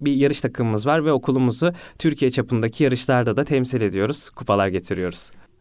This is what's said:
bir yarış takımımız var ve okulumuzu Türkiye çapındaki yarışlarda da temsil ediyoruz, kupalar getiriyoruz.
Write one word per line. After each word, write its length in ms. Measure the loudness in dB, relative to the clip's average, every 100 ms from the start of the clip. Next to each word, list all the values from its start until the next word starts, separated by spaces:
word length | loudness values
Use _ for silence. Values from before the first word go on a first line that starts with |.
bir 100 | -2
yarış 280 | 2 2 2
takımımız 440 | -4 -2 0 0 2
var 200 | 2 2
ve 60 |
okulumuzu 600 | 0 2 2 2 2 0 -2 -12 -2
Türkiye 320 | -2 2 0
çapındaki 520 | 0 0 0 0 0
yarışlarda 540 | 0 0 2 2 2 0
da 60 |
temsil 380 | 0 0 0 0
ediyoruz, 480 | 0 0 -2 -2 -8
kupalar 380 | -8 0 2 2
getiriyoruz. 640 | -2 -4 -4 -4 -6 -12 -16 -20 _